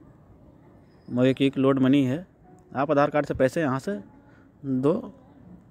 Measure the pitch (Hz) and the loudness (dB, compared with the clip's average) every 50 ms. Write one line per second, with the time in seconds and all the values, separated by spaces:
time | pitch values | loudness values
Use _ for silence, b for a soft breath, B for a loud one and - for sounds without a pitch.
0 | - - - - - _ - - - - - - - - - - _ _ _ _ | -20 -20 -20 -20 -20 _ -20 -20 -20 -20 -20 -20 -20 -20 -20 -20 _ _ _ _
1 | - - 120 123 127 131 131 - 139 135 135 143 131 135 135 135 131 127 135 143 | -14 -6 -2 2 2 2 2 2 0 0 0 2 2 2 2 4 4 4 4 4
2 | 135 123 131 165 185 - _ _ _ - - - - - - 123 139 151 151 139 | 2 0 -2 -6 -8 -12 _ _ _ -20 -20 -20 -20 -12 -6 -6 -2 0 2 2
3 | 143 147 143 147 143 - 151 - 131 127 - 170 160 131 127 135 - 196 202 202 | 2 2 2 -2 -2 -2 -2 0 0 0 0 -2 -2 -2 -4 -4 -6 -8 -10 -10
4 | 196 - - - b b b b b b b - - 135 131 127 131 143 175 - | -12 -16 -20 -20 b b b b b b b -14 -8 -6 -4 0 0 0 0 0
5 | - - - - - - - - - - - - - - | -4 -12 -18 -20 -20 -20 -20 -20 -20 -20 -20 -20 -18 -8